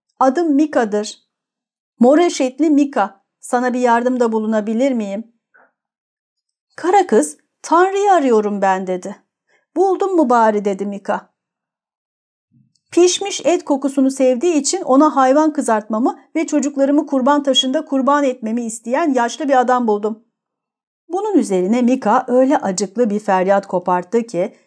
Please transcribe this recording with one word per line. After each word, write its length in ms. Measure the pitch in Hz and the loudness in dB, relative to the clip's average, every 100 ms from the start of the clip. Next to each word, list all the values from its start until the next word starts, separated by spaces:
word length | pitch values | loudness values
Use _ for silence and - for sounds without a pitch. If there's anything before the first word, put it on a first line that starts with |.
| _ - | _ -2
"Adım 360 | 262 269 339 277 | 0 2 2 2
Mika'dır. 640 | 302 262 226 208 214 - _ _ _ _ _ _ _ - | 0 0 -2 -2 -6 -12 _ _ _ _ _ _ _ 0
Mor 180 | 240 311 | 4 4
eşetli 520 | 349 - 262 262 320 | 2 0 -4 -2 2
Mika. 520 | 285 277 247 196 - _ _ | 2 2 0 -4 -6 _ _
Sana 340 | - 247 254 | -6 -2 -2
bir 60 | 247 | 0
yardımda 520 | 247 233 240 254 240 | 2 2 0 0 0
bulunabilir 600 | 220 214 220 208 220 277 | -2 -2 -2 -2 0 0
miyim?" 400 | 247 208 196 - _ _ _ _ _ _ _ _ _ _ _ _ _ _ - | -2 -6 -8 -12 _ _ _ _ _ _ _ _ _ _ _ _ _ _ -8
Kara 320 | 330 403 370 | 0 2 2
kız, 300 | 226 302 - _ _ | 2 0 -6 _ _
"Tanrı'yı 500 | - 330 370 392 403 | 0 2 2 2 2
arıyorum 500 | 359 269 220 208 202 | 2 4 2 0 -2
ben," 260 | 190 190 185 | 0 -2 -2
dedi. 280 | 180 190 202 _ _ _ _ _ 320 | -6 -8 -16 _ _ _ _ _ -2
"Buldum 400 | 392 359 392 359 | 0 0 0 0
mu 140 | 262 | 2
bari?" 360 | 240 220 208 202 | 4 2 0 -2
dedi 200 | 190 202 | -4 -6
Mika. 460 | 196 - 190 - _ _ _ _ _ _ _ _ _ _ _ _ _ _ _ _ | -8 -8 -8 -10 _ _ _ _ _ _ _ _ _ _ _ _ _ _ _ _
Pişmiş 500 | - 359 - 392 - - | 2 2 2 -6 -4 -2
et 200 | 349 - | -2 0
kokusunu 460 | 277 277 277 262 | -2 -2 0 0
sevdiği 420 | 269 262 247 349 | 2 0 2 0
için 280 | 311 277 370 | 0 -2 -4
ona 340 | 320 262 311 254 | 0 2 4 4
hayvan 380 | 262 277 311 | 2 4 2
kızartmamı 640 | 302 240 220 214 220 294 - _ 320 | 0 -2 -2 -2 -2 -2 -4 _ -6
ve 120 | 330 | -2
çocuklarımı 600 | 294 262 285 277 285 - | -2 -2 0 0 0 0
kurban 360 | 269 247 294 | -2 0 0
taşında 420 | 277 254 262 294 311 | 2 0 0 -2 -2
kurban 380 | 269 254 285 | -2 0 0
etmemi 420 | 285 254 220 233 233 | 0 -4 -6 -6 -6
isteyen 480 | 220 226 269 339 | -10 -4 -2 0
yaşlı 360 | 247 233 - 294 | 0 -2 -4 0
bir 100 | 262 | 2
adam 280 | 247 247 233 | 2 0 0
buldum. 360 | 208 214 220 _ _ _ _ _ _ _ _ - | -2 -2 -8 _ _ _ _ _ _ _ _ -8
Bunun 280 | 349 427 370 | -6 -2 0
üzerine 440 | 202 185 185 240 | 0 0 0 0
Mika 440 | 240 262 214 240 - | 0 0 0 0 2
öyle 300 | 247 262 302 | 2 2 0
acıklı 520 | - 185 196 226 240 | -2 -4 -4 -2 -2
bir 100 | 208 | -2
feryat 480 | 208 185 185 196 196 | 0 0 2 0 0
koparttı 560 | 180 180 180 175 233 | -4 -2 -2 -2 -4
ki 320 | 233 175 190 - | -2 -4 -4 -6